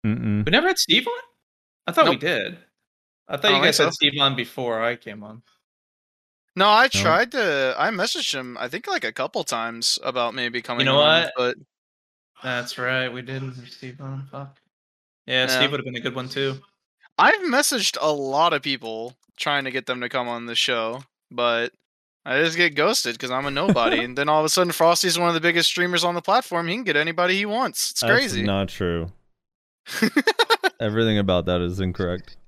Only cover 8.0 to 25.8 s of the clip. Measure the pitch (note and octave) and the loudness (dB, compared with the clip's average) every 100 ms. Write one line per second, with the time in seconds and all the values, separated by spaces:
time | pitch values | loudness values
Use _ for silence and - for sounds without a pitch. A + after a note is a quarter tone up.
8 | A3 E4+ C4 C#3 B2+ A#2+ A#2+ D#3+ - F#3+ | -2 -2 -4 -6 -8 -8 -8 -8 -6 -4
9 | A#2 - C3+ - D3+ A#2+ A2+ A#2 A#2 - | -4 -4 -4 -4 -4 -4 -4 -4 -2 -2
10 | - B2+ A#2 A#2+ A#2+ A#2+ A#2 A#2+ C3+ C3+ | -2 -2 -2 -2 -4 -6 -6 -2 2 4
11 | D3 D#3+ D#3+ - B2 B2 - _ _ _ | 6 4 2 0 -2 -2 -12 _ _ _
12 | _ _ _ _ B2+ B2 A#2+ - B2+ B2+ | _ _ _ _ -6 -6 -6 -6 -2 0
13 | B2+ B2 B2 C3+ C3 B2+ B2 - C3 C3 | -2 -6 -10 -8 -8 -12 -18 -16 -16 -14
14 | C3+ C3+ C3+ C#3 C#3 _ _ _ _ _ | -12 -10 -10 -14 -16 _ _ _ _ _
15 | _ _ - B2+ B2+ C3 C3+ C#3 C3 B2 | _ _ -2 0 2 2 2 0 -6 -6
16 | B2+ B2+ B2+ C3+ C3+ C3+ _ _ _ _ | -6 -6 -8 -4 -4 -6 _ _ _ _
17 | _ - G#3 G#4 F4+ B3+ D4 C4 F#3+ - | _ 4 4 4 2 0 0 0 -2 -2
18 | D3+ D3 C3+ C#3 E3+ D3+ C#3+ C3 A#2 A2 | -2 -2 -2 2 2 2 -2 -6 -6 -8
19 | A#2+ - _ _ - C#3+ C3+ C3 - B2 | -10 -14 _ _ -2 -2 -2 -6 -6 -6
20 | B2 C3 B2 A#2 A#2 A#2 - B2 A2+ B2 | -4 -4 -4 -6 -6 -2 0 0 -2 -6
21 | C3+ _ _ B2 A#2+ A#2 A#2+ _ _ _ | -12 _ _ -2 0 0 -2 _ _ _
22 | _ _ - C3 E3 D#3+ F3 C#3+ D#3+ - | _ _ -4 0 0 2 0 2 2 2
23 | B2 A2+ B2+ B2+ C#3+ C#3 F#3+ C#3 A2+ A2+ | -2 -6 -6 -4 -4 -2 2 2 4 2
24 | A#2+ B2+ C#3+ D#3 D#3 - F3 E3 E3 E3+ | -2 -2 2 2 2 2 0 4 4 4
25 | F#3 E3 F3 E3 E3 E3+ E3+ - | 2 0 0 2 2 2 2 0